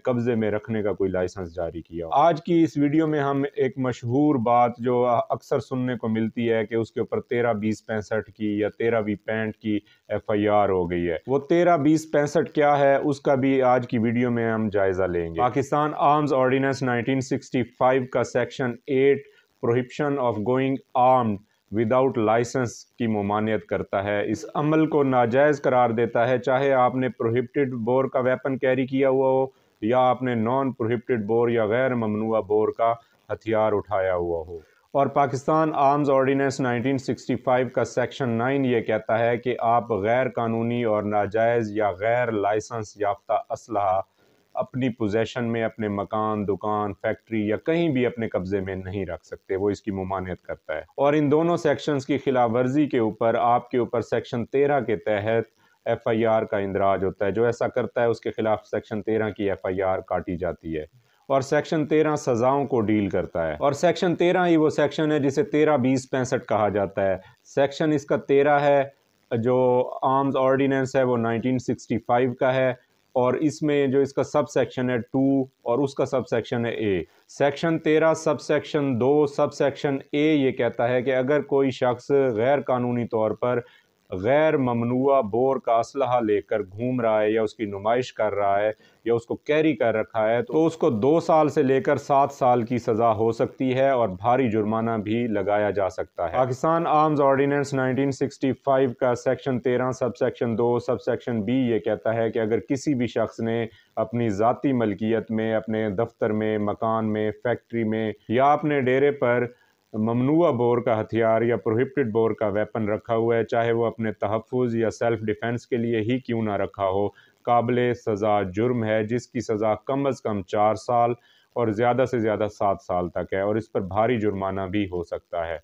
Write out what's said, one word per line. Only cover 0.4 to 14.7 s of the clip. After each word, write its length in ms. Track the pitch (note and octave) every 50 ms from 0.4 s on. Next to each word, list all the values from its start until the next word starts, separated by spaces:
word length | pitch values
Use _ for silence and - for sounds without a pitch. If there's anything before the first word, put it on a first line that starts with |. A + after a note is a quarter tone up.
| A2 G#2
रखने 300 | G#2 G#2+ - - A2+ A2 G2+
का 80 | G#2
कोई 180 | F#2+ - G2 F#2+
लाइसेंस 400 | F#2 F#2 F#2 F#2 - G2 F#2 E2
जारी 320 | E2 F2+ E2+ E2 E2+ E2+
किया 240 | D#2 - E2+ E2+ E2
हो। 60 | D#2+ -
आज 260 | C3+ D3+ E3+ E3+ D3+
की 220 | - - F3 E3 E3
इस 140 | C#3+ -
वीडियो 300 | D3 C#3+ C#3+ C#3+ D#3+ D#3+
में 120 | D#3 D3+ D3+
हम 260 | C#3 C#3 C#3 C#3 C#3
एक 280 | C#3+ - - C#3 B2+ - C3+
मशहूर 580 | C3 B2+ A#2 - - A#2 A#2+ C#3 D3 D3+ D3 B2+
बात 360 | A2 A#2+ A#2+ A#2+ B2 A#2+ A#2 -
जो 200 | A2+ B2+ B2 B2 B2
अक्सर 560 | B2 A#2+ A#2 A2+ - C#3 A#2+ - - D#3 C#3
सुनने 360 | - - C3+ B2+ B2+ B2+ B2
को 120 | A2 - A2+
मिलती 360 | A2 A2 A2+ A2 - B2 A#2
है 180 | A#2 A2+ A2+ G#2+
कि 100 | G#2+ A#2
उसके 260 | A2+ A2 - - A#2
ऊपर 180 | A2 - - G#2+
तेरह 320 | - - B2 A#2+ A#2 A#2+ A2+
बीस 260 | G#2 G#2+ G#2+ G#2+ -
पैंसठ 480 | _ - A2+ G#2+ G2+ - A2+ G#2+ G2 -
की 220 | - - A2 G#2+ G#2 G#2 G#2
या 60 | G2+
तेरह 300 | - - A#2 A#2 A#2 A2+
बी 140 | G#2 G#2+ G#2
पैंठ 380 | F#2 - - A2 A2 A2 G#2+ G#2
की 200 | _ - A2 G#2+ G2+ - _ _ _ _ -
एफ़ 220 | G#2+ G#2 - -
आई 140 | A2 G#2 G#2 G#2 G#2
आर 160 | G#2 G2+ F#2+
हो 160 | F#2+ F#2 F2
गई 160 | E2 F2+ F2 E2+
है, 160 | E2+ E2 - -
वो 120 | B2 C3 C#3 C#3 -
तेरह 280 | E3+ E3+ F3 F3 F3 D#3
बीस 260 | C3+ D3+ D#3 D#3 D#3 - -
पैंसठ 380 | D3 D3 C#3+ - E3+ C3+ -
क्या 220 | - D3+ D3 C#3+ C#3+
है, 220 | C#3 C#3+ C#3 C#3 C3+
उसका 340 | - D3 C#3 - - D3+ C#3+
भी 220 | C3 C3 C3+ C3+ C3 B2+
आज 180 | B2+ B2 B2+ A#2+
की 120 | - B2+ A#2+
वीडियो 320 | G#2+ A#2+ A#2 A#2+ B2 B2
में 140 | A#2+ A#2 A2+
हम 240 | A2+ A2+ A2 A2
जायज़ा 360 | G#2+